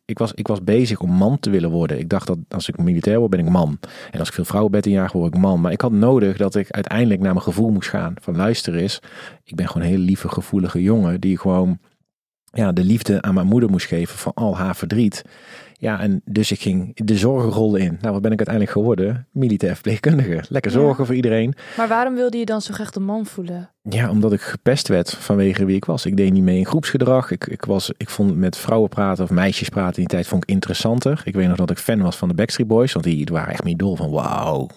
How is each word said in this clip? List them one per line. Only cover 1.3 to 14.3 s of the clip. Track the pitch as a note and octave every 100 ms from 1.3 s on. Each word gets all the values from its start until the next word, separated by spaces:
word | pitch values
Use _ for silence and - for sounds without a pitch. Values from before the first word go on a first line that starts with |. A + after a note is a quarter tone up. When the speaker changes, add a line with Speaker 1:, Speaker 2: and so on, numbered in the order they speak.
| C#3+
Speaker 1:
te | A2
willen | G2 E2+
worden. | E2+ D#2+ D2
Ik | E2
dacht | F#2+ -
dat | F2 D#2
als | F#2 -
ik | -
militair | F2 F2 F#2 A2
word, | A2+
ben | F#2
ik | E2
man. | F2+ D#2+ C#2+ - - -
En | -
als | D#2+
ik |
veel | -
vrouwenbedden | E2+ G2+ G#2+ G#2 G2+
jaag, | G2 F#2
word | F#2 E2+
ik | E2+
man. | F#2+ F2+
Maar | E2+
ik | -
had | B2+
nodig | G#2+ A#2 C3 G2+ G2
dat | G2
ik | G#2 F#2+
uiteindelijk | G2+ G2 G#2+ A#2+ G2
naar | F#2+
mijn | F2+
gevoel | - F2+ A2+
moest | G2+ -
gaan. | G2 F2 F2+
Van, | - F2
"Luister | G2+ A#2 - E2+
eens, | F#2+ - - - - -
ik | -
ben | E2 F2
gewoon | E2
een | E2+
hele | F#2+
lieve, | F2+ F#2+ F2+
gevoelige | - - G2+ F2+ F2+
jongen | F#2 A2+ F2+ F2+
die | F#2+ F#2
gewoon, | F#2+ F#2 F#2 F2+ - _ _ _ _ _
ja, | _ - G#2
de | F2+
liefde | F#2 A2 - G2+
aan | G2+
mijn | F#2+ F#2
moeder | A#2 A#2
moest | F#2 -
geven | E2+ E2+ -
van | -